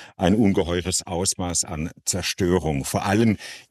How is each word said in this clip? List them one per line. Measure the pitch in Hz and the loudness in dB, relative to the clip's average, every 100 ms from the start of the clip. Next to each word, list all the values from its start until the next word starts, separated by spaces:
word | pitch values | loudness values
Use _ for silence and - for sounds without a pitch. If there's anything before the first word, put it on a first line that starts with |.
| - - | -16 0
ein | 90 | 2
ungeheures | 107 101 98 85 87 87 - - | 4 4 2 0 -2 -2 -4 -4
Ausmaß | 85 95 - 90 85 | -4 -4 -4 -4 -4
an | - 78 82 - - | -4 -6 -8 -8 -6
Zerstörung, | 92 - - 87 90 80 69 85 | -4 -4 -2 2 2 2 -2 -2
vor | 98 | -2
allem | 101 104 117 98 - - - | 0 2 4 2 -4 -18 -4